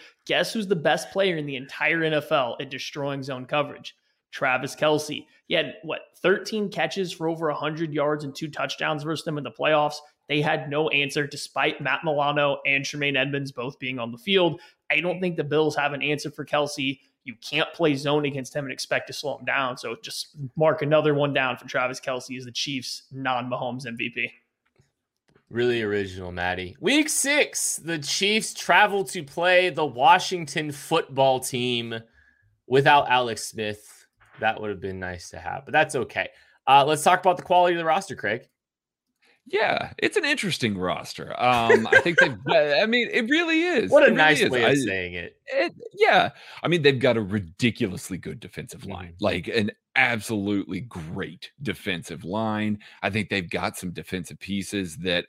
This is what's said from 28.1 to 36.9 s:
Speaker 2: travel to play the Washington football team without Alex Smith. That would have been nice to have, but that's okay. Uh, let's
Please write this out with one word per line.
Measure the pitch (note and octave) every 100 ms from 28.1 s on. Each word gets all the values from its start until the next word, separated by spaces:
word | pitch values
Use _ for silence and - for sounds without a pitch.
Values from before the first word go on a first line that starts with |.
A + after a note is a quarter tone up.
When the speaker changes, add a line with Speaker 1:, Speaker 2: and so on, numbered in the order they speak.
| - G3 A3 -
Speaker 2:
travel | - - F3 G3+ G3 F#3+
to | F#3
play | C#3 - F3 F3+ F#3
the | D3+ D3+
Washington | A#2 C#3+ F3+ - F3+ D#3 E3+ D3+
football | C#3 - E3 - C3+ C3+ C3
team | B2+ B2+ B2 A#2+ A#2 A2+ A2+ _ _ _ _ _ -
without | B2+ C#3+ D3 -
Alex | B2+ A#2+ A2
Smith. | - A2 G#2+ G#2 - - _ _ _ -
That | A2 A2
would | G#2+
have | F#2+
been | F#2+ F#2+
nice | F#2 F2+ -
to | F2+
have, | F2 F#2 -
but |
that's | C#3 D3+ C#3
okay. | A2 G#2+ F#2 - _ _ -
Uh, | -
let's | C#3